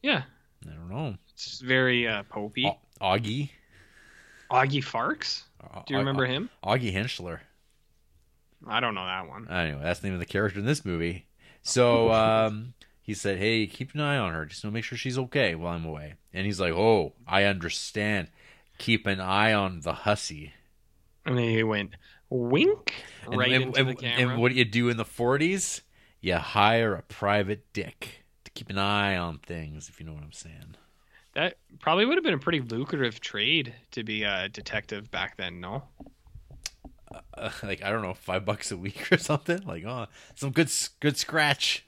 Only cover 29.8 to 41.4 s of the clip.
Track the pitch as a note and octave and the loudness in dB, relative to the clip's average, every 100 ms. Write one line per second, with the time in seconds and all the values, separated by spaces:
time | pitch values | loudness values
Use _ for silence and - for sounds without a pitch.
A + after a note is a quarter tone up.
29.8 | D2+ - D#2+ D2+ D2 - E2 D2+ D2+ - | -14 -14 -12 -12 -14 -16 -18 -18 -18 -20
30.8 | _ _ _ - _ - E3+ - _ - | _ _ _ -20 _ -2 -2 -4 _ -4
31.8 | - E3+ A3+ F4 E4 D#3 C#3 E3 A#2+ A2+ | 2 4 4 4 2 0 0 0 -2 -4
32.8 | C#3 D3+ B2 G#2+ - G2+ A2+ D#3+ B2 - | -2 0 0 -2 -8 -2 2 2 0 -10
33.8 | _ - A2 G#2+ G#2 F#2+ G2 G#2+ - A2 | _ -10 -6 -2 -2 -2 -4 -8 -6 -6
34.8 | - G#2 G#2+ F2+ F#2+ - F#2 F2 F2+ A#2 | -6 -10 -8 -6 -6 -6 -10 -8 -10 -10
35.8 | - _ - _ - - - - - - | -10 _ -20 _ -20 -20 -20 -14 -14 -14
36.8 | - - - - - - A2+ - G2+ F#2 | -20 -20 -20 -20 -18 -10 -10 -8 -8 -6
37.8 | G2 A2 G2 F#2 - F#2 G2 G#2 - F#2 | -4 -4 -4 -8 -4 -4 -2 -4 -4 -8
38.8 | F#2+ - - F#3 - D3+ - F3 G3 E2+ | -8 -10 0 0 2 -2 0 -4 -4 -8
39.8 | F#2+ B2+ A2 - - - C3+ C3 D3+ - | -8 -8 -10 -14 -20 -8 -2 2 2 2
40.8 | - _ D3 C#3+ - D#3 | -4 _ 0 0 -2 2